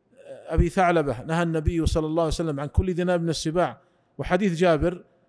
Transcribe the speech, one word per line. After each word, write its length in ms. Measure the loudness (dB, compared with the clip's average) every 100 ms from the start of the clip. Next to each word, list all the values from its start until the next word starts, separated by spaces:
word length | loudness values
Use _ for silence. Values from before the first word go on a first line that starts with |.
| _ _
آه، 360 | -20 -20 -6 0
أبي 140 | 2
ثعلبة 540 | 4 4 4 2 -4
نهى 200 | -4 -2
النبي 440 | 0 0 0 0 0
صلى 200 | 0 0
الله 160 | 0
عليه 120 | 0 0
وسلم 260 | -4 -4
عن 60 | -4
كل 240 | -2 0
ذي 140 | 0 0
ناب 180 | 0
من 60 | 0
السباع، 520 | -4 -4 -2 -2 -4 _ _ _ -10
وحديث 360 | -2 0 0 2
جابر، 500 | 2 4 0 -4 -14 _